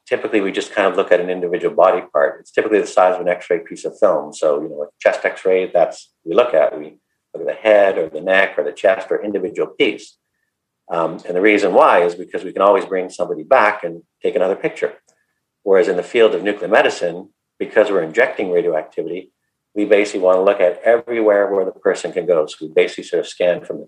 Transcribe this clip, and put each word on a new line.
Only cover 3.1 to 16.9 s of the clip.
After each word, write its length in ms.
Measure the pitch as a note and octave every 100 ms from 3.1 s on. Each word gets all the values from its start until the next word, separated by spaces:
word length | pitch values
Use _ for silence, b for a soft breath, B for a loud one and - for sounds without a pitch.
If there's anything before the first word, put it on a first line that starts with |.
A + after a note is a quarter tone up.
of 60 | F2+
an 80 | F2
X-ray 320 | F2 - F2
piece 240 | - F2+
of 120 | D#2+ -
film. 320 | G#2 D#2 D2
So, 280 | - D#2+ D2
you 60 | D#2+
know, 120 | D2
a 40 | D2 _
chest 260 | G#2 F#2
X-ray, 460 | F#2+ - F#2+ F#2 F#2
that's, 420 | - D#2+ - - _
we 100 | E2
look 200 | F#2 B2
at, 220 | D#2+ C#2+ D#2
we 200 | D2+ _ _ _ _
look 120 | D#2+ D2
at 0 |
the 160 | C#2+
head 360 | A2 G#2 G2 F#2+
or 100 | D#2+
the 120 | -
neck 360 | F2+ F#2+ F#2+ -
or 60 |
the 80 | D2+
chest 360 | - G2+ F#2+ -
or 120 | E2+
individual 460 | G#2 G2+ F2+ - D#2+
piece. 480 | - B2+ G2+ - _ _ _ _ _ _ _ -
Um, 300 | F2 D#2+ E2+ -
and 100 | F2+
the 60 |
reason 320 | G#2+ G#2 F#2+
why 280 | G#2 D3+ G2+
is 140 | F2 E2+
because 280 | F2 F2+
we 80 | F2+
can 100 | E2+
always 240 | G2 G2 -
bring 240 | F#2+ F#2
somebody 340 | - F2+ G#2+
back 400 | - C3 G#2 G2+
and 180 | E2+ E2+ _ _
take 120 | F#2
another 220 | F2+ F#2 G2
picture. 380 | D#3+ - - - _ _ _ _ _ _
Whereas 240 | G2+ F#2+ F2+
in 120 | F2+
the 40 |
field 320 | E2+ B2 A2
of 80 | F2+
nuclear 260 | G2 G2+ G#2
medicine, 600 | A#2+ C#3